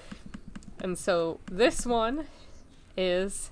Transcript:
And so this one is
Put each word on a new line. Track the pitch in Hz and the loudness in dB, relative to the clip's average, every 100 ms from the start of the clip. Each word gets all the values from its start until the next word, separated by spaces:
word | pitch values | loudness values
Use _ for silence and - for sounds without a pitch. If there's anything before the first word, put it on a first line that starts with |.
| - - - - - - - - | -16 -14 -12 -12 -12 -12 -12 -6
And | 190 180 | -4 -2
so | - 175 165 - - | 2 4 4 -2 -4
this | 185 247 - 240 | 4 4 4 2
one | 233 220 277 294 - - - - - - - | 2 2 0 -4 -10 -16 -16 -18 -20 -8 0
is | 185 180 196 - - | 2 4 2 -2 -8